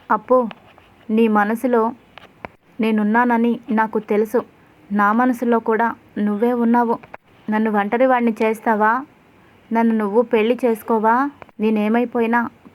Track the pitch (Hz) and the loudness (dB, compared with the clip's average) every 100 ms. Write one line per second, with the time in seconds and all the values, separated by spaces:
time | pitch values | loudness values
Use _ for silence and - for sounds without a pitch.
0 | - 214 - 254 233 - - - _ _ | -4 -4 2 0 0 -6 -20 -20 _ _
1 | - 220 226 208 202 233 254 233 226 240 | -4 2 2 2 0 -2 0 0 0 -4
2 | _ - - _ - _ _ - 220 214 | _ -20 -20 _ -20 _ _ -4 -2 0
3 | 208 226 247 233 240 233 - 214 220 220 | 0 0 2 0 0 -2 -2 -2 -2 -4
4 | 214 214 214 240 - _ _ _ - 202 | -2 -2 0 -2 -4 _ _ _ -6 0
5 | 202 226 254 240 240 226 226 220 233 - | 2 2 0 0 -2 0 0 -2 -2 -6
6 | _ - 208 202 240 247 233 240 233 220 | _ -6 -4 0 0 0 2 2 0 -4
7 | - - _ _ - 214 220 208 202 240 | -8 -20 _ _ -6 -2 0 0 -2 0
8 | 262 247 233 220 220 220 233 214 214 247 | 2 2 0 0 -2 -2 -2 0 2 0
9 | 294 _ _ _ _ _ _ 226 226 220 | -6 _ _ _ _ _ _ 0 0 0
10 | 202 220 240 226 220 247 247 220 - 226 | 0 0 2 0 2 0 0 -2 -2 0
11 | 220 240 285 - - - 214 214 214 233 | 2 2 0 -8 -18 -4 -2 0 0 0
12 | 247 240 226 240 233 - - | -2 -2 0 0 -2 -10 -10